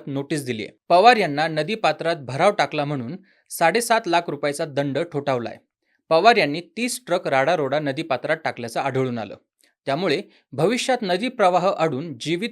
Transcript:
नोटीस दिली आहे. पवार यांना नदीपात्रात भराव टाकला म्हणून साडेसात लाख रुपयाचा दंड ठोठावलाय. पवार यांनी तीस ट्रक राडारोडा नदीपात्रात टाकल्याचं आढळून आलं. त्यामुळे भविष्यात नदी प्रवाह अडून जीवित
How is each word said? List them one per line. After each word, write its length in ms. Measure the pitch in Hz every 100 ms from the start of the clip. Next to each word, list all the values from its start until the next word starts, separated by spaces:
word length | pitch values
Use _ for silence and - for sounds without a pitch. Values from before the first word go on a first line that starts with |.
| 151
नोटीस 380 | 139 143 156 123
दिली 180 | 110
आहे. 80 | - _ -
पवार 260 | 175 226 226
यांना 320 | 165 143 160
नदीपात्रात 680 | 156 156 220 160 151 165 170
भराव 360 | 123 131 196
टाकला 340 | 196 139 151 143
म्हणून 300 | 143 120 185 _ _ -
साडेसात 520 | - 165 220 233 226 175
लाख 140 | 170 170
रुपयाचा 380 | 143 147 143 160
दंड 340 | 135 143 139
ठोठावलाय. 580 | 131 143 135 123 110 - _ _ _ _ -
पवार 260 | 165 220 220
यांनी 260 | 143 160 - -
तीस 260 | 247 - -
ट्रक 200 | 180 170
राडारोडा 520 | 135 143 175 135 147
नदीपात्रात 580 | 147 131 - 127 143 156
टाकल्याचं 360 | 131 120 117 160
आढळून 380 | 135 131 131 120
आलं. 180 | 104 - _ _ _ _ -
त्यामुळे 360 | 143 190 190 - _ -
भविष्यात 460 | 131 180 247 - 247
नदी 280 | 190 208 247
प्रवाह 400 | - 180 180 185
अडून 480 | - 165 131 170 120
जीवित 320 | 147 170 233